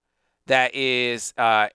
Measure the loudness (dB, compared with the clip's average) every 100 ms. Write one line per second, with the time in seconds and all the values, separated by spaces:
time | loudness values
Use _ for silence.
0 | _ _ _ _ 0 0 0 -2 -2 0
1 | -2 -4 -8 -2 2 2 0